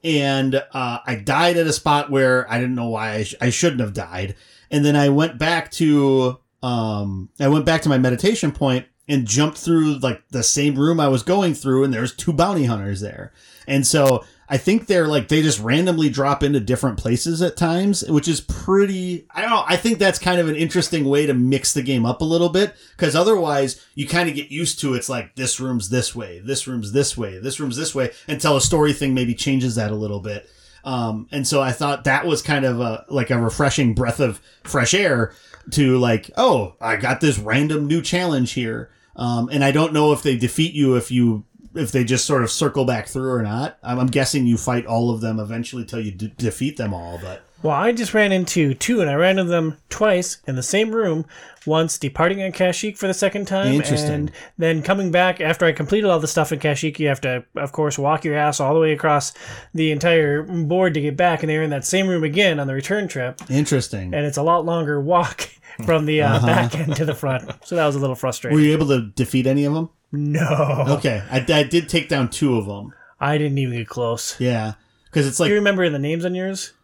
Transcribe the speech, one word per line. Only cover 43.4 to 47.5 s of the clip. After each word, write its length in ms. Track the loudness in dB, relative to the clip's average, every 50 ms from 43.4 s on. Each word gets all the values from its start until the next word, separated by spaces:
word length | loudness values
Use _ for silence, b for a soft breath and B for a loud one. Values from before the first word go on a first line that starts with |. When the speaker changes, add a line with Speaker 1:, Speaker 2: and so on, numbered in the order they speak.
| -2
Speaker 1:
not. 340 | -2 -4 -4 -6 -6 -8 _ -8
I'm, 160 | -6 -2 0
I'm 80 | 0
guessing 380 | 2 2 0 0 0 0 0 2
you 100 | 2 2
fight 280 | 2 0 -2 -2 -2 -2
all 240 | -2 -2 0 0 0
of 120 | 0 -2
them 180 | -4 -4 -4 -4
eventually 460 | -6 -6 -8 -8 -8 -8 -10 -12 -10
till 140 | -8 -8 -8
you 100 | -8 -8
d-, 220 | -8 -8 -10 -10 -8
defeat 400 | -4 -4 -4 -4 -2 -6 -6 -4
them 160 | -4 -6 -6 -6
all, 260 | -8 -10 -12 -12 -12
but 220 | -12 -12 -14 -16 _ _